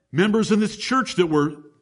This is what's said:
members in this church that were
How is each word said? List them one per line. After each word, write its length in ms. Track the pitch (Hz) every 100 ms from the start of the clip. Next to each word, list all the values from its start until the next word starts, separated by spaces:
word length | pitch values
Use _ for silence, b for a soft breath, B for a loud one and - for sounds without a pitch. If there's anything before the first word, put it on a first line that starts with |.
| b
members 400 | 139 208 220 208
in 80 | 208
this 160 | 214
church 400 | - - 262 -
that 120 | - 170
were 280 | 151 147 - - _